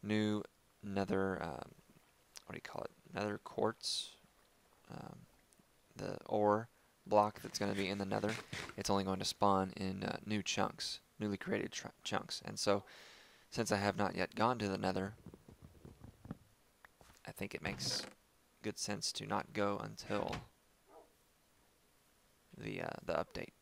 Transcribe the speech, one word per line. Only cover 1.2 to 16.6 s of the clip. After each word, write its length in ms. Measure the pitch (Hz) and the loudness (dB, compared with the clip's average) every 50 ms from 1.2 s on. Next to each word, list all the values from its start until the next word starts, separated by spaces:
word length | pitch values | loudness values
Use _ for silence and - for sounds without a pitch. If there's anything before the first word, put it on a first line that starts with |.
| 95 98 92 - | 4 2 2 0
um, 300 | - 85 71 - - - - - - _ - - _ _ _ _ _ _ _ - - | -2 -4 -4 -6 -8 -10 -14 -20 -20 _ -20 -20 _ _ _ _ _ _ _ -18 -14
what 60 | - | -12
do 60 | - - | -12 -12
you 40 | |
call 220 | - - - - - | -10 -8 -6 -6 -6
it? 80 | - - - _ - | -6 -10 -14 _ -8
Nether 280 | - 95 101 104 104 - _ | -4 -2 0 0 -2 -4 _
quartz? 680 | - - - 110 110 113 - - - - - - - - - - - _ _ - _ _ _ _ _ - _ - - - | -6 -2 2 2 2 2 0 -4 -4 -2 -2 -4 -6 -12 -20 -20 -20 _ _ -20 _ _ _ _ _ -20 _ -18 -14 -12
Um, 240 | - - - - - - - - - _ _ - _ - _ _ _ _ _ - | -12 -10 -12 -12 -14 -18 -20 -20 -20 _ _ -20 _ -20 _ _ _ _ _ -12
the 240 | - 101 98 95 - - - | -8 -6 -6 -6 -6 -4 -2
ore 420 | - 107 104 104 104 110 117 - _ _ _ _ _ _ _ - | 2 6 6 8 6 6 4 -4 _ _ _ _ _ _ _ 6
block 340 | 107 104 104 107 - - | 8 8 8 6 2 -4
that's 160 | - 107 - - | -12 -8 -4 -2
gonna 160 | 104 101 101 | 0 0 0
be 140 | 98 98 92 | 0 0 0
in 100 | 101 101 | 0 0
the 80 | 101 | 0
nether, 260 | 95 101 104 104 104 110 113 - - - - - - - - | 0 0 0 2 0 0 -2 -4 -8 -8 -8 -8 -8 -8 -4
it's 140 | 98 - | 0 2
only 120 | 101 98 98 | 4 4 4
going 140 | 95 95 95 | 2 0 0
to 80 | 101 | 0
spawn 480 | - - - - 101 98 95 95 95 - | -2 0 4 6 6 6 6 4 2 -2
in, 280 | - 95 95 95 98 98 | -4 -4 -4 -2 -2 -2
uh, 140 | - - - - - | -4 -4 -4 -2 -2
new 160 | 107 104 92 | 0 0 0
chunks, 560 | - - - 101 104 - - - - - - _ _ _ _ | 0 0 2 0 0 0 -4 -6 -6 -6 -8 _ _ _ _
newly 180 | 107 104 - - | -2 -2 -2 -2
created 340 | - 180 196 - - - | 0 0 0 0 0 -2
tr-, 160 | - - - 107 - _ - | -6 -8 -10 -10 -14 _ -6
chunks. 400 | - 107 - - - - - - | -2 -2 -2 -2 -4 -8 -8 -6
And 140 | - 104 101 | -8 -6 -2
so, 240 | - 104 98 101 - - - - - - - - - - - - - - | 2 4 4 2 2 -6 -18 -20 -20 -20 -20 -20 -20 -20 -20 -20 -20 -10
since 220 | - - 113 104 | -2 -2 0 2
I 60 | 107 98 | 2 4
have 200 | 98 101 95 87 | 4 2 4 4
not 180 | 104 95 - | 2 2 4
yet 200 | 87 92 - - | 0 -2 -2 2
gone 240 | - - 120 127 120 | 4 4 4 4 4
to 100 | 107 101 | 2 0
the 80 | 95 98 | 0 2
nether, 380 | 101 92 95 95 95 98 107 - - - - - - - - - - - - - - - - - - - - - - - - - - - - _ | 2 2 2 2 0 -2 -4 -8 -16 -18 -18 -18 -20 -20 -20 -20 -20 -20 -20 -18 -18 -20 -18 -18 -20 -20 -20 -18 -14 -14 -14 -14 -14 -20 -20 _